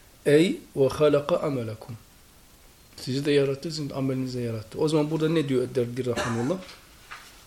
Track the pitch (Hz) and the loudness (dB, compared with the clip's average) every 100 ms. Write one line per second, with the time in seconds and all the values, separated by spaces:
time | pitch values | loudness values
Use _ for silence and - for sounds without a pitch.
0 | - - - 147 190 330 - - 131 - | -20 -6 4 6 4 0 -4 0 2 4
1 | 151 143 143 - 160 135 113 107 - 113 | 4 4 2 0 0 -4 -6 -8 -14 -18
2 | - - - - - - - - - - | -18 -20 -20 -20 -20 -20 -20 -20 -20 -12
3 | - 131 143 143 139 139 170 156 139 139 | -6 -2 2 4 2 0 -6 -8 -6 -4
4 | 135 131 131 123 120 113 104 135 151 156 | -2 -2 -4 -4 -4 -6 -8 -2 0 2
5 | 151 156 156 165 139 127 123 127 120 123 | 2 0 0 2 2 0 0 0 -2 -2
6 | 123 113 120 117 123 185 - - - - | -4 -2 -2 -2 -2 -4 -8 -18 -20 -20
7 | - - - - | -20 -20 -20 -20